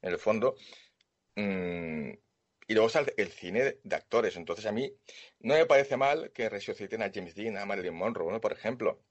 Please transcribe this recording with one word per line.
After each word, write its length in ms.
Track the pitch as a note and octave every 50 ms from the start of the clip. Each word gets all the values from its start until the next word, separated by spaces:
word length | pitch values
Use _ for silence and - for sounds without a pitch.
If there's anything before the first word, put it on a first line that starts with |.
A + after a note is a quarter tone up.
| -
en 80 | F#2
el 80 | F2 E2+
fondo. 360 | - G#2+ G#2+ A2+ G2+ - - - - - - - - _ _ _ _ _ _ _ _ _ _
Mm, 720 | G2+ G#2 G2+ F#2+ F#2+ F2+ F2 F2 E2+ E2+ E2 D#2+ D#2 D2 B1 - - _ _ _ _ _ _ _ _ -
y 60 | - A2
luego 140 | A2 A2
está 120 | A2+ - D#3+
el, 140 | C#3+ C3+ -
el 120 | - G2+ F2+
cine 480 | - - - F2+ F#2 A2+ C3 C#3 - - _
de 120 | G2 E2
actores. 400 | D#2 - _ - A2+ - F#2+ F2
Entonces, 300 | F2 E2 D#2+ E2+ G2+ G#2
a 60 | A2
mí 220 | G#2 A2+ C3+ C3+ - _ _ - - - - - _ _
no 160 | - A#2 C#3+
me 100 | D#3 E3
parece 320 | E3 D#3 C3+ C#3 C#3 C#3
mal 340 | B2 C3+ C#3 D3 D#3+ D#3+ -
que 180 | _ - A#2 G#2+
resuciten 520 | G2+ G2+ - - G2 - G#2 F#2+ - A2
a 100 | G#2+ G2 G2
James 200 | G#2 F2+ E2+ -
Dean, 240 | G2+ G#2+ A2+ G#2
a 80 | G2 G2+
Marilyn 280 | G2+ G2+ F#2+ F2+ F2+ E2
Monroe, 360 | E2 F#2 A2+ A#2+ - E2 E2
¿no? 80 | G2 A2+
Por 120 | A2 A2
ejemplo. 500 | - - - A2 B2+ A#2+ A2+ F#2 - - _ _